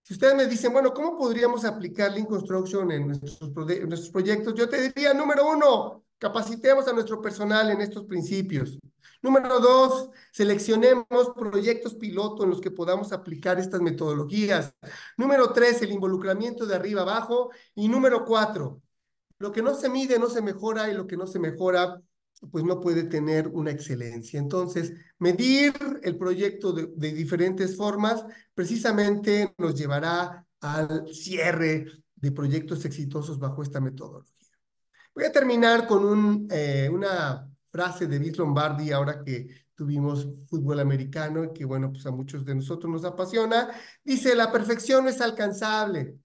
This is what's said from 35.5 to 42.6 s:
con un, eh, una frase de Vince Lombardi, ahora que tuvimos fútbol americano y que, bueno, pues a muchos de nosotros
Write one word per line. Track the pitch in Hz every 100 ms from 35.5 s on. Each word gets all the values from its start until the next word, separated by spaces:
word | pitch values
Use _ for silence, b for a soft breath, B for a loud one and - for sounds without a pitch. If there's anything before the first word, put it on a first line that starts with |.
| 240 233 233 226
con | 202
un, | 202 208 208 208 208
eh, | 175 147 139 139
una | 175 196 185 147 127 135 - _
frase | 165 180 180 170
de | 143
Vince | 151 160
Lombardi, | 160 143 151 143 151
ahora | 139 139 147
que | 139 127 131 B B
tuvimos | _ 147 147 143 139 143 - -
fútbol | 165 139 147
americano | 139 139 131 160 156 156
y | 160
que, | 160
bueno, | 135 131 135
pues | 135 139
a |
muchos | 127 135 143
de | 139
nosotros | 139